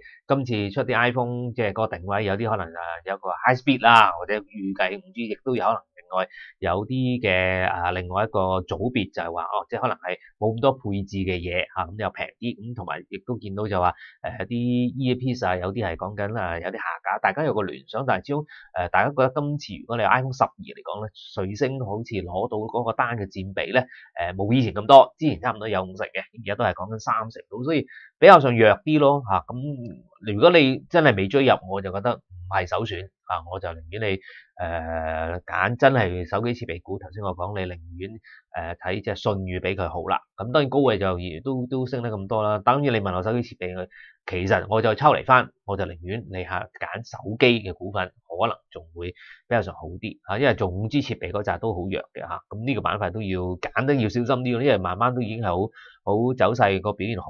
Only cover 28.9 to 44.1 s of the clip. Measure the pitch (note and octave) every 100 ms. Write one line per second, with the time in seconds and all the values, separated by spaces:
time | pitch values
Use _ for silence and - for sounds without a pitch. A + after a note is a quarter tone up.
28.9 | D3+ C#3 C#3+ A2+ F#2 - B2 D3 C3+ A2+
29.9 | C2 - _ G#2+ G2+ E3+ E3+ C3+ C3 -
30.9 | E3+ D3+ G2 G2 C#3+ C3 G2 F#2 G2 F#2+
31.9 | G2 A#2+ A2 _ F2 F#2 F#2+ F2+ F2+ A2
32.9 | F2+ F#2+ _ - F2 E2+ F#2 F2 E2 E2
33.9 | G#2 G#2 F#2+ - - - - F2 E2 D#2+
34.9 | E2 D#2+ D#2+ E2 F2+ - F2 G2 A#2+ C3+
35.9 | B2+ F#2 F2+ E2+ G#2 A#2+ A#2+ A#2 D#2+ -
36.9 | F#2+ F#2+ G2+ G2+ F2 F#2 G2+ F#2 F2 E2
37.9 | E2+ G2 A2+ - - _ E2+ E2 F2 F#2
38.9 | G2+ G2+ F#2+ A#2 G2 F#2 F#2 F2+ G2 E2+
39.9 | E2+ E2+ F#2 - - A2+ D3+ C3+ C3+ C3
40.9 | G2+ F#2+ F2 F2+ D#2+ C3+ C3 B2 C3 B2+
41.9 | B2+ A#2 G#2 F#2+ A2 G#2 G#2+ A#2+ C#3 C#3+
42.9 | A2+ G2 F2+ G#2 A#2+ A#2 - F2+ F#2 F#2
43.9 | - -